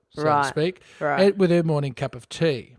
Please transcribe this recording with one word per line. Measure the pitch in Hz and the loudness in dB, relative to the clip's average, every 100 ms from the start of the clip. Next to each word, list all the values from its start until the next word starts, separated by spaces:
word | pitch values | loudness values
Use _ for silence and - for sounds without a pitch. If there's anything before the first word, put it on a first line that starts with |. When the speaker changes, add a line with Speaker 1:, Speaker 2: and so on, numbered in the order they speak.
| _ | _
Speaker 1:
so | - | -4
Speaker 2:
Right, | 156 147 | 0 2
Speaker 1:
to | 135 | 0
speak, | 151 165 180 - - | -2 -4 -6 -18 -6
Speaker 2:
right. | 151 147 196 | -2 2 2
Speaker 1:
uh, | 196 | 4
with | 180 | 2
her | 170 | 2
morning | 160 147 143 | 2 -2 -4
cup | 120 135 123 | -6 -8 -8
of | - | -16
tea. | - 165 127 - | -2 -2 -2 -8